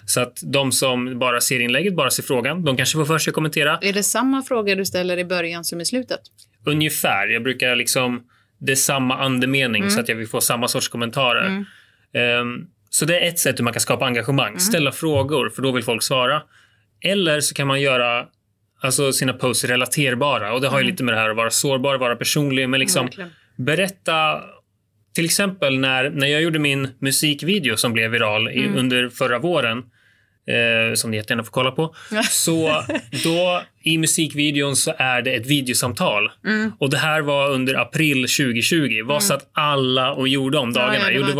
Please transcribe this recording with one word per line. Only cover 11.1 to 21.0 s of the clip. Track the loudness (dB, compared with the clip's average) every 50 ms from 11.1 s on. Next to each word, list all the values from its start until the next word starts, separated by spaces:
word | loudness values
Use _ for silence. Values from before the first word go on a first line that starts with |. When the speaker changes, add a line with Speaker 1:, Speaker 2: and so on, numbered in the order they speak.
| -2 0 0 2 2 2 0
Speaker 2:
Mm. | 0 -2 -4 -6 -8 -14 -20 -20 _ _ _ _ _ -4
Speaker 1:
Ehm, | -2 0 0 0 0 -2 -4 -6 -10 -12 -16 _ _ _ _
så | -2 0 2
det | 2 2 2
är | 2 0
ett | 0 0
sätt | 0 0 0 0
hur | 0
man | -2
kan | 0 0
skapa | 0 0 0 0 0
engagemang. | 0 0 0 0 0 0 2 0 0
Speaker 2:
Mm. | -2 -2
Speaker 1:
Ställa | 0 2 2 2 2 0
frågor, | -2 -2 -2 0 2 2 0 2 0 0 0 -2 -4
för | -2
då | -2 0
vill | 0 0 0
folk | -2 -2 -2
svara. | -2 0 0 2 2 2 0 0 -2 _ _ -20 _ _ _ _ _ _ _ -6 -2
Eller | 0 0 2 2 2 2 2
så | 0 -2 -2
kan | 0 0
man | 0 2 2
göra, | 2 2 2 2 2 2 0 -2 -4 -6 _ _ _ _ _ _ _ _ _ -4
alltså, | -2 0 0 2 2 2
sina | 2 0 0 0
posts | 0 0 0 0 0 0 0
relaterbara. | 0 0 0 0 0 0 0 0 2 2 0 0 0 0 0 -2 -2 -2
Och | -2
det | 0 0
har | 2 2
ju |
Speaker 2:
Mm. | 0 0
Speaker 1:
lite | 0 -2